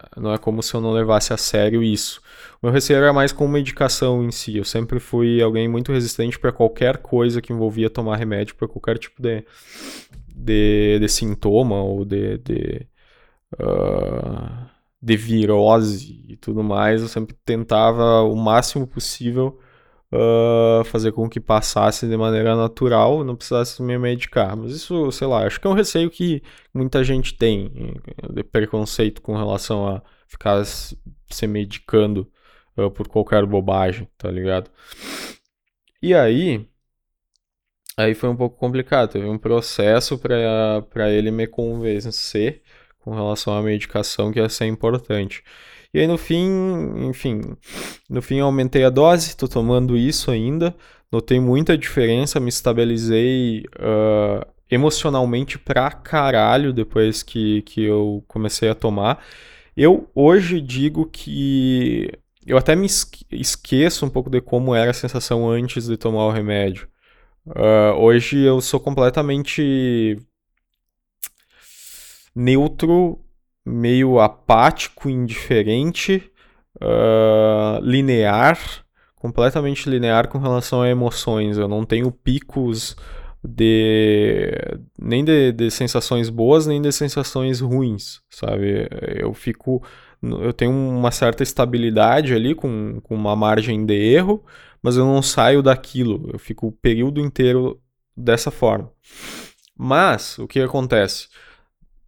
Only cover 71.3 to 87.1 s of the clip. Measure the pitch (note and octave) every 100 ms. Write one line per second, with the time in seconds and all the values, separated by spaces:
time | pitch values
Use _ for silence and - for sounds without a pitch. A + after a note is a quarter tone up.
71.3 | _ _ _ - - - - - - _
72.3 | A#2+ B2 C3+ D3+ - D#3+ F3 E3+ - -
73.3 | _ _ _ B2 A#2+ A#2 B2+ C3 B2 G#2+
74.3 | - - A2+ D3 - - - C#3 B2+ A#2
75.3 | A2 - A#2 G#2+ A#2 D#3+ - - F#3+ -
76.3 | _ _ _ _ - G#2+ A2+ A2+ A2 A2
77.3 | A2 A2 G#2+ G#2+ A2 B2 C3 C3+ A#2 G#2
78.3 | G#2+ C#3 E3+ - - _ _ _ _ A#2+
79.3 | A#2+ B2+ D#3+ C#3+ C#3 C#3+ B2+ A#2 A2+ A#2+
80.3 | C3+ C3+ B2 - B2+ B2 B2 A#2+ - B2
81.3 | A2 G#2+ G#2 G2+ G#2+ A2 A2+ B2+ B2 -
82.3 | C#3 - C#3 B2 A2+ - - - - -
83.3 | - A#2+ A#2 A2+ A2 A2 G#2+ G#2+ G#2 G#2+
84.3 | G2+ - - G1+ - - - A#2 B2 D3+
85.3 | D#3 C3 A#2 A#2 - B2 - - A#2+ A2+
86.3 | A2+ A#2 D#3+ D3+ D3 D3 - D3